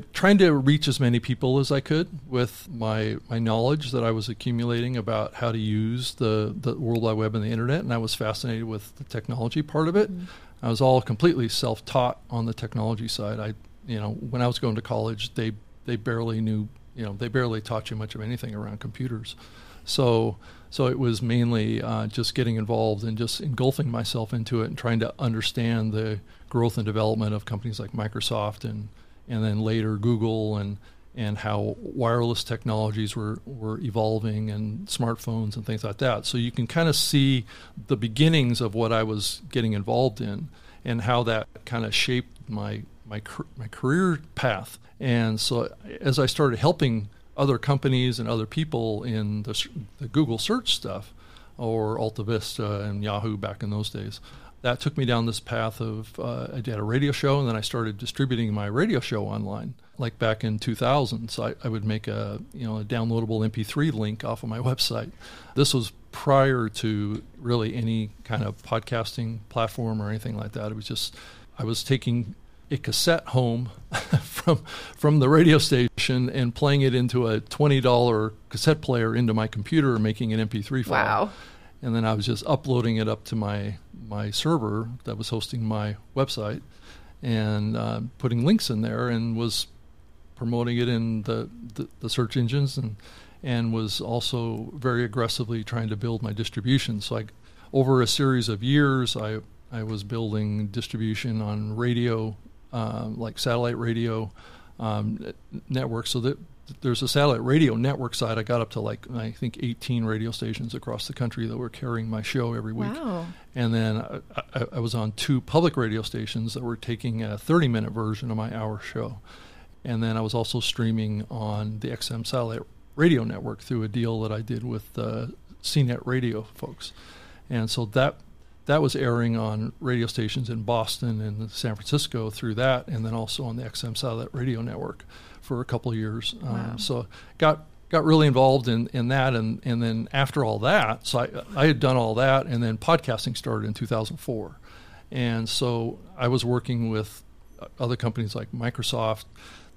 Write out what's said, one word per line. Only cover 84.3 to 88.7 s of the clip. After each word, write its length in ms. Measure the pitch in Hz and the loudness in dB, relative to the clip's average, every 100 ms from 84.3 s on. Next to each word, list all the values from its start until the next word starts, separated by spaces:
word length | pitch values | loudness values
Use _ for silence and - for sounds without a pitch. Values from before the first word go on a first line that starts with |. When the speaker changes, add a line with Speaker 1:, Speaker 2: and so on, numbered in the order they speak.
Speaker 1:
server 580 | - 151 165 107 107 117 123 | -2 0 2 0 -2 -4 -8
that 160 | 117 107 | -8 -8
was 120 | 113 | -4
hosting 340 | 113 - 123 | -4 -4 -4
my 320 | 110 110 104 101 - | -2 0 -2 -6 -6
website 480 | 135 135 - 104 127 - - - - - - | -2 0 -2 -4 -6 -10 -20 -20 -20 -20 -8
and, 520 | 120 110 107 104 107 113 | 0 0 2 0 0 -2
uh, 260 | 110 113 120 - | -2 -4 -6 -4
putting 280 | 123 120 143 | -2 2 4
links 240 | 220 - | 2 2